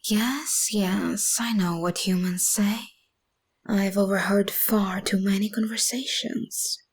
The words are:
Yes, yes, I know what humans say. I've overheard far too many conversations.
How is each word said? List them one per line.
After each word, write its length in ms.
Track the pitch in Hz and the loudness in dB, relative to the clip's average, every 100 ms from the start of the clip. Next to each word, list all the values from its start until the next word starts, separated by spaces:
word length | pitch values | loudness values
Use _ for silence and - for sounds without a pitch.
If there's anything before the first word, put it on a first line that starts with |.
Yes, 640 | - 208 233 277 311 - - | 2 2 2 -2 -2 -2 0
yes, 640 | 214 190 196 170 202 - - | 0 2 2 0 -2 -2 -2
I 120 | 233 | 0
know 260 | 220 180 170 | 2 2 0
what 280 | 175 170 - | -2 -2 0
humans 400 | 185 180 180 - | 0 0 0 0
say. 420 | - 202 220 - _ _ _ _ _ _ _ - | 2 2 0 -6 _ _ _ _ _ _ _ -2
I've 300 | 202 196 190 | 0 2 2
overheard 540 | 196 196 180 202 202 | 2 2 2 2 2
far 500 | - - 214 196 185 | 0 2 2 2 -2
too 180 | - 196 | -2 0
many 300 | 196 196 208 | 2 0 0
conversations. 1300 | 202 220 220 - 247 269 - - - - - - - _ | -2 -2 -2 -2 -2 -4 -4 -4 -6 -6 -6 -6 -6 _